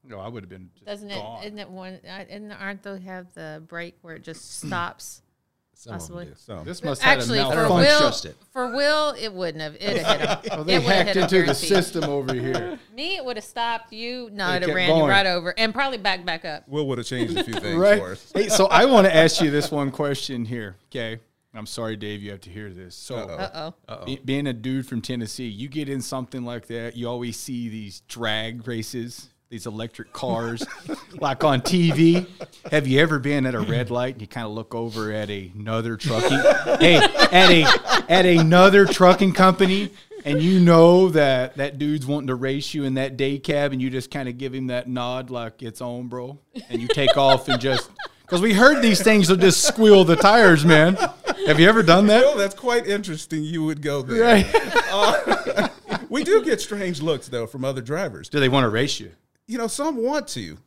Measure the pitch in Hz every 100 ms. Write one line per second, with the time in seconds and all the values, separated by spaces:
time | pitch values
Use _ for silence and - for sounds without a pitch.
0 | 135 104 98 120 92 92 90 _ - 208
1 | 202 202 208 226 208 208 196 185 185 190
2 | - 190 190 208 214 208 196 196 202 196
3 | 185 185 180 170 160 151 160 170 170 _
4 | 170 160 - 160 - - 151 180 175 -
5 | - - _ _ _ _ _ _ 117 101
6 | 82 76 73 67 _ 98 110 175 156 135
7 | - 285 123 - - - - 180 - 294
8 | 302 - 82 - _ 262 247 240 285 302
9 | 302 - 220 185 175 156 151 156 208 -
10 | 220 175 - 208 226 180 156 180 147 196
11 | 175 190 175 185 170 - - 196 170 170
12 | 160 143 131 127 127 131 180 285 _ 226
13 | 320 381 262 220 - - 233 226 226 220
14 | 233 254 233 202 185 180 180 160 180 160
15 | 151 196 190 180 170 180 226 220 277 247
16 | 196 185 175 165 175 151 _ 143 139 123
17 | 113 127 113 - - - - 165 196 208
18 | 185 - _ - 208 214 196 165 247 240
19 | 190 160 160 - 160 147 147 151 139 -
20 | 147 139 - 127 113 123 104 90 _ 135
21 | 113 113 _ _ _ 110 107 - 113 107
22 | 104 104 101 98 92 95 104 90 90 -
23 | - 123 110 160 190 160 156 - - -
24 | - 135 127 139 143 117 123 135 131 120
25 | - 123 110 - 123 101 135 143 143 135
26 | 123 135 123 131 120 120 - 117 117 117
27 | 117 123 120 110 - 123 117 110 104 -
28 | _ 117 113 107 113 117 117 117 110 127
29 | 120 - - _ _ 117 117 107 113 -
30 | 113 - 127 117 117 117 277 - - 311
31 | - - 143 135 156 135 - 180 170 147
32 | 165 175 180 - - - - 151 131 135
33 | 165 151 135 143 131 120 107 117 120 120
34 | 127 139 104 131 113 107 110 117 117 110
35 | 107 107 101 101 92 98 107 113 113 110
36 | 147 113 - 784 - - - - - 175
37 | 415 - 587 - - 170 156 - - 180
38 | - 175 180 170 160 175 196 196 190 -
39 | 180 185 196 - 190 185 190 190 208 -
40 | _ 427 147 147 165 185 175 165 170 180
41 | 190 156 143 131 127 139 139 139 147 151
42 | 127 147 135 127 131 139 131 156 139 131
43 | 135 127 135 139 - 147 143 131 127 131
44 | 123 143 127 123 131 131 131 123 123 127
45 | 123 127 123 123 117 _ 120 110 123 120
46 | 123 123 123 143 _ 262 - 120 120 427
47 | 135 - 139 131 139 123 131 127 - -
48 | - _ _ 175 214 196 254 285 233 190
49 | 220 214 170 185 185 - - - 220 196
50 | 170 165 196 226 202 156 160 156 165 196
51 | - - - - 392 151 175 226 170 175
52 | 208 214 262 277 196 - 254 240 196 202
53 | 185 156 - 160 151 165 156 151 147 143
54 | 127 226 233 214 190 440 - - - 196
55 | - - - - - 196 - - - 202
56 | - 247 285 427 320 233 - 208 185 156
57 | 156 143 - 123 113 135 131 131 117 151
58 | 185 90 - 147 135 135 120 110 139 -
59 | - - _ _ _ 233 233 - 302 269
60 | 233 294 294 - 90 76